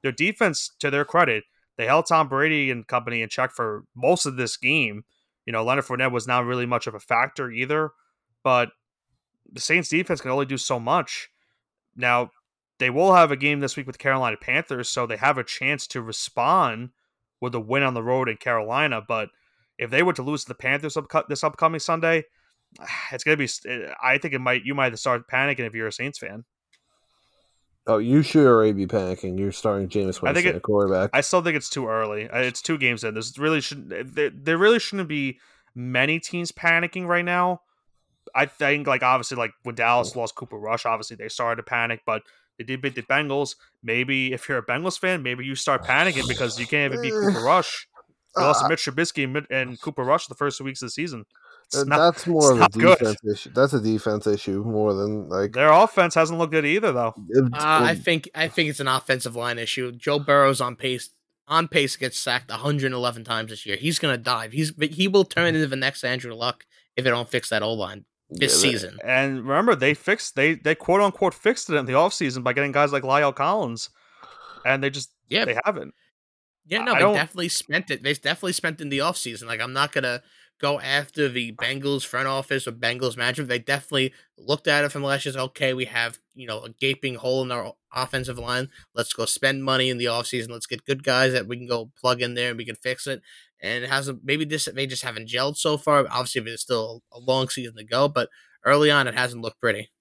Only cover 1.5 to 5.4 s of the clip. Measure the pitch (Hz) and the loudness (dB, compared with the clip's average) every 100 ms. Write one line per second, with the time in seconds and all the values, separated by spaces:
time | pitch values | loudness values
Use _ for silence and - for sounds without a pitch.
1.5 | _ _ - 117 151 160 165 147 135 156 | _ _ -6 2 2 4 2 2 2 2
2.5 | 151 135 120 107 123 117 117 110 - 127 | 2 0 -4 -4 -4 -2 -6 -4 -2 -4
3.5 | - 113 104 - 120 131 175 147 127 120 | -2 -4 -4 -12 -2 2 2 0 -2 -4
4.5 | - 123 156 117 104 - _ _ _ | -2 0 0 0 -6 -14 _ _ _